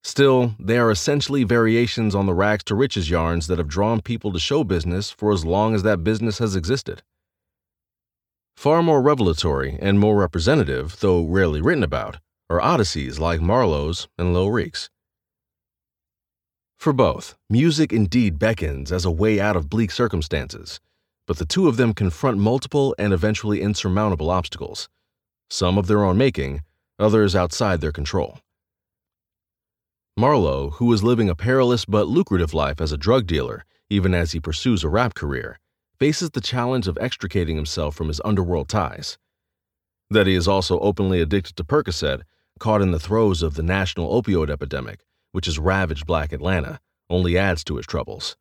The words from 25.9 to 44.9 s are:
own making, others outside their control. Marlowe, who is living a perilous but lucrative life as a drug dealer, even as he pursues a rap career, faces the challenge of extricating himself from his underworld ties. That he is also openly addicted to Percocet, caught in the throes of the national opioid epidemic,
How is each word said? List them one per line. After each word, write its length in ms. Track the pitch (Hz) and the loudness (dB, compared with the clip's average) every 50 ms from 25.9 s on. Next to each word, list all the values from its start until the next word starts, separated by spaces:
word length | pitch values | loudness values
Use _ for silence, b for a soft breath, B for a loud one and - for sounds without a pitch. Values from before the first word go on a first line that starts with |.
| 104 104 104 | 2 2 4
own 120 | 95 90 | 2 4
making, 460 | 101 135 135 - - 69 67 69 76 76 _ _ _ _ _ _ - | 4 2 2 0 -2 -6 -6 -6 -8 -10 _ _ _ _ _ _ 0
others 360 | 104 107 104 110 104 98 90 | 2 4 4 4 4 4 4
outside 460 | 95 87 85 - - 120 101 92 80 | 2 0 0 -2 -2 0 0 0 0
their 100 | 73 78 | -2 -4
control. 460 | 73 - 73 - - 92 - - - - _ _ _ _ _ _ _ _ _ _ _ _ _ _ _ _ _ _ _ _ _ _ _ _ _ _ _ _ _ _ _ _ _ _ _ | -4 -6 -6 -4 -2 -4 -4 -4 -8 -18 _ _ _ _ _ _ _ _ _ _ _ _ _ _ _ _ _ _ _ _ _ _ _ _ _ _ _ _ _ _ _ _ _ _ _
Marlowe, 520 | 101 117 139 151 123 90 71 67 69 69 71 | 0 2 4 4 4 2 2 0 -2 -4 -8
who 240 | 76 - 120 120 117 | -4 0 2 2 4
is 100 | 104 98 | 4 4
living 260 | 117 123 113 110 95 | 2 2 2 2 0
a 60 | 90 | 0
perilous 480 | - 95 120 127 135 127 123 123 110 - | -2 0 0 2 4 4 4 2 0 0
but 240 | - 101 104 104 | 0 2 2 2
lucrative 460 | 76 120 170 196 - 101 90 85 78 85 | 2 2 0 2 2 0 0 0 0 0
life 260 | 78 71 69 73 - | -2 -2 -2 -2 -4
as 140 | 80 78 80 | -4 -4 -4
a 40 | |
drug 300 | 73 71 101 123 131 107 | -2 0 2 2 2 2
dealer, 380 | 85 85 73 62 60 - - - _ _ _ _ _ | 0 -2 -2 -2 -4 -8 -12 -16 _ _ _ _ _
even 240 | 104 101 92 95 92 | 0 2 2 2 2
as 180 | 87 85 80 | 2 0 -2
he 80 | - 82 | -4 -6
pursues 420 | 76 82 76 - - 127 117 90 | -6 -6 -6 -2 0 0 0 0
a 60 | 73 | 0
rap 260 | 76 80 110 123 120 - | 0 0 0 0 0 -4
career, 460 | - 78 73 69 62 55 57 - _ _ _ _ _ _ _ _ _ | -6 -6 -6 -6 -6 -8 -10 -14 _ _ _ _ _ _ _ _ _
faces 300 | 131 151 151 - 180 151 | 0 0 0 0 -6 -4
the 100 | - 131 | -6 -6
challenge 480 | 104 - 120 123 120 123 131 127 95 | -6 -4 -4 -2 -2 -2 -2 -2 -2
of 100 | 92 82 - | -2 -4 -4
extricating 560 | - 127 - - - 90 - 98 85 80 80 | -6 -6 -6 -8 -10 -4 -2 -2 0 0 -2
himself 380 | 78 76 76 - 90 78 73 73 | -4 -4 -6 -4 -4 -4 -4 -4
from 120 | - 82 | -4 -4
his 140 | 78 78 - - | -4 -4 -4 -2
underworld 460 | 104 104 95 92 85 90 78 67 - | 0 0 0 0 0 -2 -4 -4 -2
ties. 480 | - 107 85 62 50 - - - - _ _ _ _ _ _ _ _ _ _ _ _ _ _ _ _ _ _ _ | -2 -2 -2 -2 -6 -10 -12 -14 -14 _ _ _ _ _ _ _ _ _ _ _ _ _ _ _ _ _ _ _
That 160 | 101 110 98 | 4 4 4
he 100 | 95 92 | 4 4
is 120 | 90 80 | 2 2
also 320 | 98 98 98 92 - 90 - | 2 2 2 2 0 -2 0
openly 400 | - 104 101 - 101 95 92 87 | 2 0 0 2 0 0 2 2
addicted 380 | 82 76 101 101 90 - - | 2 2 0 -2 -2 -4 -10
to 80 | - 85 | -10 -4
Percocet, 560 | - 139 151 139 - 85 - - 71 67 64 - _ _ _ _ _ _ - | 0 0 0 0 -2 -6 -4 -4 -4 -4 -4 -8 _ _ _ _ _ _ -6
caught 220 | - 113 107 104 | -2 0 2 2
in 100 | 98 92 | 2 2
the 80 | 85 82 | 0 -2
throes 420 | - 87 104 113 113 104 92 78 | -2 -2 0 2 2 2 2 0
of 140 | 82 78 71 | -2 -4 -4
the 80 | 80 80 | -4 -2
national 580 | 85 92 98 95 90 - 95 82 - 101 123 | 0 0 0 -2 -4 -4 -6 -4 -2 -2 -2
opioid 280 | 107 107 95 87 78 71 | 0 0 0 0 0 -2
epidemic, 540 | 71 69 73 69 71 67 62 52 | -4 -8 -8 -8 -8 -8 -8 -10